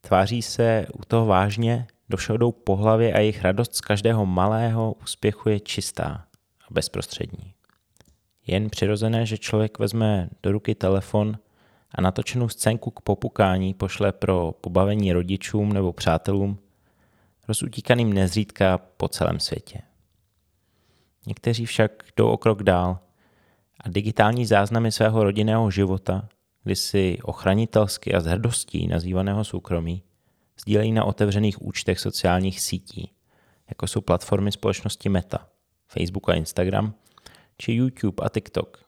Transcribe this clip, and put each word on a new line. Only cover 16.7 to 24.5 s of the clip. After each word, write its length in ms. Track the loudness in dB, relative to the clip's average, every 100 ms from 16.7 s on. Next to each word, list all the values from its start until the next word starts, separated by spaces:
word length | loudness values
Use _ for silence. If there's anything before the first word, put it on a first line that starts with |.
| _ _ _ _ _ _ _ -6
rozutíkaným 640 | -4 -4 -8 0 2 4
nezřídka 680 | 4 2 2 -4 2 2 2
po 300 | -4 _ -6
celém 320 | -2 -2 0
světě. 380 | -4 -6 -10 -18 -18 _ _ _ _ _ _ _ _ _ _ _ _ _ -12
Někteří 400 | -6 -2 -2 -4
však 380 | 0 0 0 -10 2
jdou 120 | 2
o 80 | 4
krok 260 | 2 2
dál 360 | 4 4 2 -2 _ _ _ _ _ _ _ _
a 80 | -6
digitální 580 | -4 -2 4 4 4
záznamy 460 | 4